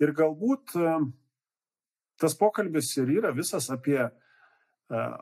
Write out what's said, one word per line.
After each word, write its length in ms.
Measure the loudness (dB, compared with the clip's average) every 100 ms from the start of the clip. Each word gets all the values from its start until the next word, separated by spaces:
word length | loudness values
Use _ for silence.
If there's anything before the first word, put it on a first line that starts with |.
Ir 120 | 0
galbūt, 600 | 4 2 2 -2 -2 -2
e, 220 | 0 2 2 0 -4 _ _ _ _ _ _ _ _ _ _
tas 160 | -2 2
pokalbis 580 | 2 2 -2 -2 -2
ir 180 | -2 0
yra 200 | 2 0
visas 360 | -2 -4 -4 -4
apie, 300 | -4 -2 0
e, 1000 | 0 -4 _ _ _ _ _ _ _ -6 -6 -6